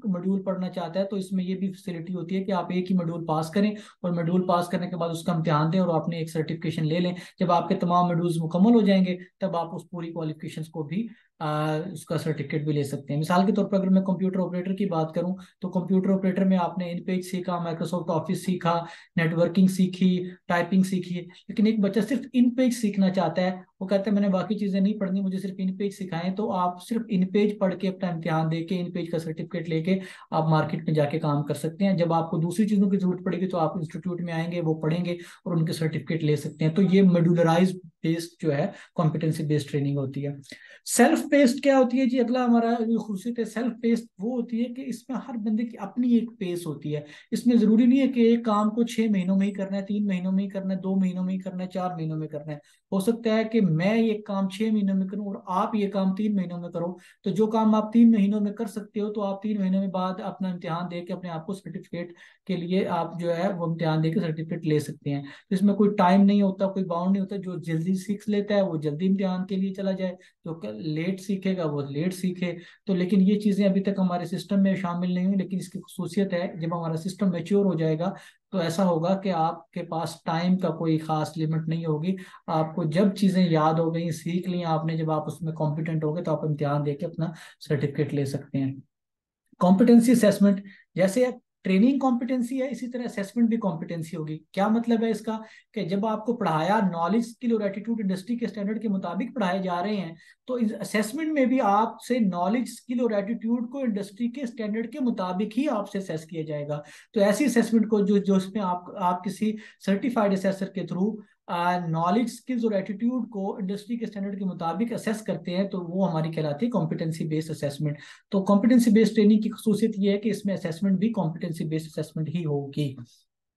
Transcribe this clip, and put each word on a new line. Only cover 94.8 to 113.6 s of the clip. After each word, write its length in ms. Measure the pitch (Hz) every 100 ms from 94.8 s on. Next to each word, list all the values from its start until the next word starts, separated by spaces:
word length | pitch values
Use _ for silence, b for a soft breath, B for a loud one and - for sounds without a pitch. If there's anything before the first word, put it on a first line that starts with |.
| 233 226
है 80 | 226
इसका? 320 | 220 - 220 B B B
कि 120 | 220 165
जब 200 | 196 220
आपको 280 | 220 247
पढ़ाया, 480 | 233 185 156 170 220
knowledge, 420 | 190 165 170 226
skill 300 | - - 240
और 100 | 220
attitude 380 | 202 202 220 220
industry 360 | 196 185 - 240
के 100 | 208
standard 320 | 214 196 220
के 80 | 220
मुताबिक 480 | 190 180 175 240 -
पढ़ाए 280 | 185 190
जा 160 | 185 175
रहे 160 | 196 208
हैं, 220 | 165 165 B B -
तो 100 | 254
इस 140 | 214
assessment 600 | 220 190 214 214 285 311
में 160 | 302 247
भी 100 | 262
आपसे 600 | 208 202 226 - - 247
knowledge, 480 | 202 175 180 247 220
skill 340 | - - 247
और 120 | 233
attitude 560 | 208 196 214 220 247 240
को 120 | 277
industry 460 | 254 202 196 - 240
के 200 | 285 247
standard 400 | - 214 220 240
के 120 | 294
मुताबिक 500 | 247 190 185 185 214
ही 140 | 247 294
आपसे 320 | 220 202 196
assess 260 | 190 160 -
किया 180 | 160
जाएगा। 400 | 151 147 143 147 - B B
तो 80 | 220
ऐसी 240 | 202 202 285
assessment 420 | 233 220 226 208
को 140 | 214
जो, 160 | 190 202
जो 180 | 190 196
उसमें 260 | - 220
आप, 340 | 185 180 - 202
आप 240 | 180 180
किसी 340 | 208 - 214 214 B B -
certified 480 | 196 269 240 202
assessor 320 | 190 196 190 196
के 220 | 190 165
through, 280 | 175 208 220 B B -
आ, 360 | 175 175 180 170
knowledge, 420 | 160 175 214 254
skills 380 | - - 247 220
और 80 |
attitude 560 | 196 190 196 233 254 -
को 280 | 202 196 240